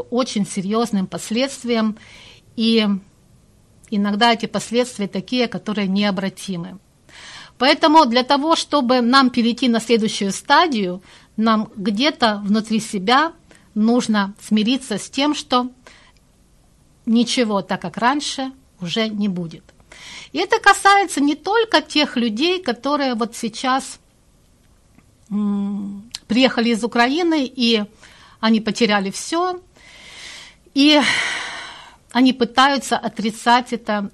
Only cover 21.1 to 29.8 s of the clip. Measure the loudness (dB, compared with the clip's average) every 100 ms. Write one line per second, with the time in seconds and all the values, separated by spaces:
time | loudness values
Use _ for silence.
21.1 | 0 0 0 0 0 2 0 0 0 0
22.1 | 0 -2 0 -2 -2 -4 -6 -2 -2 -2
23.1 | -2 -6 -6 -10 -4 -2 -2 -4 -14 _
24.1 | _ _ _ _ _ _ _ _ _ _
25.1 | _ _ -4 -2 -2 -4 -6 -8 -12 -14
26.1 | -16 -4 0 2 2 0 0 -2 0 0
27.1 | 2 0 0 -2 -2 0 0 -2 -12 -20
28.1 | -20 -20 _ 2 2 0 0 2 2 -2
29.1 | -6 -4 -2 -2 -4 -12 _